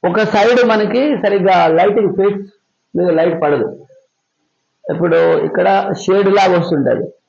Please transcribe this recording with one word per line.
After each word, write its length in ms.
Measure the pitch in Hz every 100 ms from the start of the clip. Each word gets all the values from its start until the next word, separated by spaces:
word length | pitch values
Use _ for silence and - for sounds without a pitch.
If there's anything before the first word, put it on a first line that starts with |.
| 180
ఒక 140 | 180 214 214
సైడ్ 260 | 214 247 240
మనకి 300 | 220 214 233 294 247
సరిగ్గా 440 | 202 202 190 185 165 160
లైటింగ్, 360 | 190 208 202 185
ఫేస్ 220 | 196 202 196 _ _ _ _ 170
మీద 140 | 180 160
లైట్ 180 | 170 165
పడదు. 240 | 151 139 110 - - - _ _ _ _ _ _ _ _ -
ఇప్పుడు 260 | 156 170 165 165 165 -
ఇక్కడ 180 | - 185 196 196 190
షేడ్ 260 | - 190 196 202
లాగా 160 | 190 175
వస్తుంటది. 460 | 156 151 123 113 - -